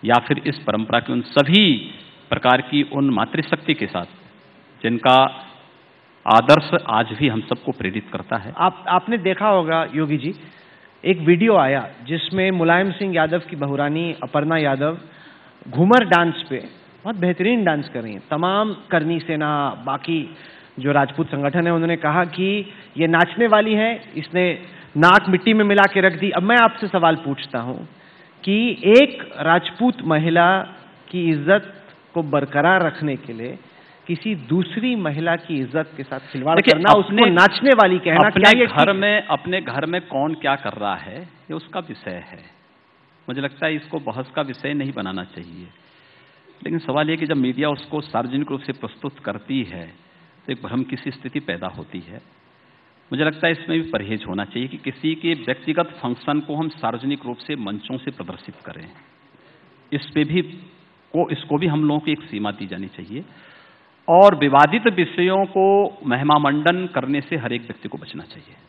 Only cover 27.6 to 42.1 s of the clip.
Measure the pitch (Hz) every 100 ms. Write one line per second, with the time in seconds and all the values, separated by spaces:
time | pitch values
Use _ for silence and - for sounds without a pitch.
27.6 | 117 131 - - - - - _ - 208
28.6 | 233 202 180 226 285 - - - 151 175
29.6 | 180 - 247 - 156 151 160 165 170 190
30.6 | - 190 - - - 180 170 151 147 202
31.6 | - - - - _ 170 156 143 139 143
32.6 | 151 185 160 - 151 127 - 113 120 -
33.6 | - _ - - - 170 220 196 123 160
34.6 | 185 - 247 240 165 143 165 170 170 151
35.6 | 127 147 156 - 135 135 - 135 135 165
36.6 | 202 - - 208 190 202 240 175 190 -
37.6 | 262 247 196 180 175 165 202 196 208 226
38.6 | 240 151 165 190 202 208 - 156 175 185
39.6 | 175 123 156 175 180 135 147 156 147 135
40.6 | 107 107 101 92 - 117 175 _ _ 160
41.6 | - 185 160 - -